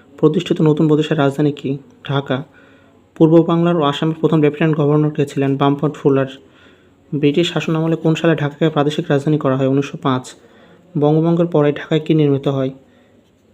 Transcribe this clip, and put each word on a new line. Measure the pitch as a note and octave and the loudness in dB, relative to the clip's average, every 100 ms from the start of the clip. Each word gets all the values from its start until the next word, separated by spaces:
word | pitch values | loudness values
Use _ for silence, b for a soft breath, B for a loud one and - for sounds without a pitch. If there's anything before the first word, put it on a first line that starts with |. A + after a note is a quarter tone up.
| B - | B 0
প্রতিষ্ঠিত | D3+ D3+ E3 E3+ | 0 0 -2 0
নতুন | D#3 D3+ D#3 | 2 2 2
প্রদেশের | D3+ D3+ D#3 | 2 0 0
রাজধানী | C#3 C#3 D3+ | 0 0 -2
কি? | D3 C3 C#3+ - - - | -2 -6 -8 -10 -20 -6
ঢাকা। | C#3 C#3 C3 D#3 b b b b b _ - | -4 -2 -6 -8 b b b b b _ 2
পূর্ব | D#3+ E3 D#3+ | 4 6 4
বাংলার | E3+ E3+ F3 | 0 0 0
ও | |
আসামের | C#3+ C#3+ D#3+ D#3+ | 0 0 -4 -2
প্রথম | D#3 D#3+ | 0 2
লেফটেন্যান্ট | D3 D3 D#3+ D#3 | 2 0 -2 0
গভর্নর | D3 D3+ D3+ D3+ | 2 2 0 -2
কে | C#3+ | -4
ছিলেন? | C#3 C#3 C#3 | -2 -2 0
বামফোর্ড | C#3+ C#3+ D3+ C#3+ | 0 0 -4 -2
ফুলার। | D3+ C3+ C3 - b b b b b b - | 0 0 -2 -8 b b b b b b -10
ব্রিটিশ | C#3+ D3 D#3 E3+ | -2 0 0 -2
শাসনামলে | D#3 - D#3+ E3 D#3+ | -4 -4 -2 -2 -2
কোন | E3 | -2
সালে | D#3+ E3 D3+ | 0 0 0
ঢাকাকে | C#3+ - D#3+ | -2 -2 -2
প্রাদেশিক | D#3 C#3+ D3 E3 | 0 -2 -2 -2
রাজধানী | C#3+ D#3 D3+ | -2 0 0
করা | C#3 C3 | 0 0
হয়? | C3 | 0
উনিশশো | C#3 C#3 - | 0 -4 -6
পাঁচ। | C#3 B2+ - - b b b b b D3+ | -4 -4 -6 -20 b b b b b 0
বঙ্গভঙ্গের | D3 D#3 E3 E3+ E3+ | 2 2 2 0 0
পরে | D#3 D3 | 2 0
ঢাকায় | D3 - D#3+ | -2 -2 -4
কি | D#3 | 0
নির্মিত | D#3 D3 C3+ C#3+ | 2 2 0 -2
হয়? | C#3 C3 - b b b b b b _ | -2 -4 -8 b b b b b b _